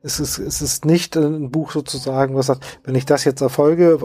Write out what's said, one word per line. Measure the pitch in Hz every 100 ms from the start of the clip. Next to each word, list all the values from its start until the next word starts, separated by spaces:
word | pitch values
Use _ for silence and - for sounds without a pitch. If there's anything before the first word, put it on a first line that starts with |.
es | 143 -
ist, | 135 -
es | 104 -
ist | 143 - 151
nicht | 175 - 160
ein | 151 156 135
Buch | 151 147
sozusagen, | 151 135 139 131 131 135 135
was | 131
sagt, | 131 - -
wenn | - 131
ich | 135
das | 143 147
jetzt | 131
erfolge, | 131 - 147 170 175 156